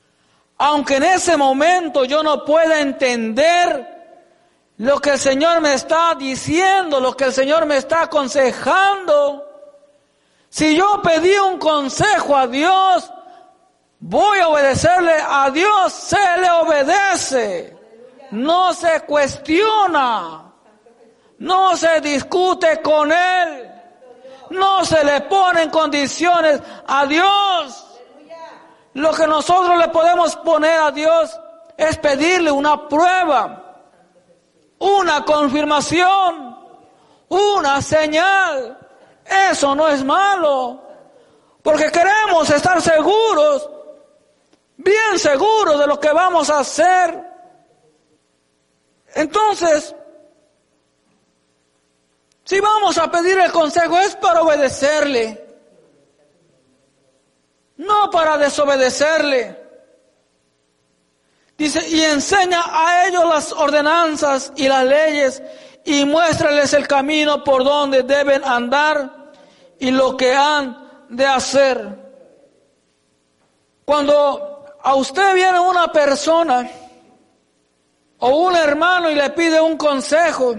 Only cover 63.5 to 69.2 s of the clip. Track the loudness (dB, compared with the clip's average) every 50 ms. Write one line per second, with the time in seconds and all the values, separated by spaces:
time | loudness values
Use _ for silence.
63.5 | -4 -2 -2 0 2 0 2 2 2 2 0 0 -2 -2 -2 -2 -2 -2 -4 -8
64.5 | -6 -2 0 0 2 2 2 2 2 2 2 2 2 0 0 0 -2 -6 -12 -18
65.5 | -20 -20 -20 -20 -20 _ _ -2 0 0 2 2 2 2 2 2 0 0 0 0
66.5 | 2 2 2 2 0 0 0 0 0 0 0 0 -2 0 0 0 -2 -2 0 0
67.5 | 0 2 2 0 0 0 0 0 0 0 0 2 0 0 2 2 0 0 0 -2
68.5 | -2 -2 -2 -2 0 0 0 0 0 -2 -4 -8 -12 -20